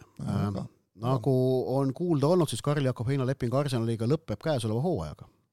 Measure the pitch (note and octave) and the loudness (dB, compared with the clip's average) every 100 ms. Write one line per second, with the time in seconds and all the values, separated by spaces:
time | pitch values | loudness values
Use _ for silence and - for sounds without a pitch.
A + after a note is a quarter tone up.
0 | - - E2+ G2 G2+ - - - _ F#2 | -16 -10 -2 0 0 -2 -8 -14 _ -6
1 | A2+ C3 C#3 C3 C3 C3 A2 C3+ C#3 A#2+ | -2 0 2 2 4 2 2 0 0 -2
2 | F3+ D3+ C#3+ F3+ D3+ A2+ - D3 C3 - | 0 2 4 4 2 0 -2 0 0 -2
3 | A#2+ C#3 B2+ C#3 A#2+ C3 C#3+ B2 A2+ A2 | -2 0 -2 -2 0 0 0 0 0 0
4 | A#2 D#3 - G#2+ D#3+ C#3 G#2+ A2+ F3 B2+ | 0 0 -2 -4 -2 -2 0 -2 0 -2
5 | D2+ D2+ - _ _ | -4 -10 -18 _ _